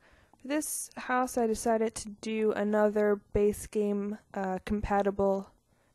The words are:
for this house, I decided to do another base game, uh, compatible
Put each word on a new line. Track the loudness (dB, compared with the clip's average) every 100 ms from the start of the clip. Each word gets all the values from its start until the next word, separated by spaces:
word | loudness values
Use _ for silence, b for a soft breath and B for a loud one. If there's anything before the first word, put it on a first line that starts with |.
| b b b _
for | -4
this | -2 -2 -8 -10 -10
house, | -4 -2 0 0
I | 0
decided | 0 0 2 0 -4
to | -12 -10
do | -4 0 2
another | 2 2 4 4 4 2 2 0
base | 2 2 0 -4
game, | -2 0 0 -4 -8 _
uh, | -6 -4 -4
compatible | -4 -4 0 2 2 2 2 0 -4 _ _ _ _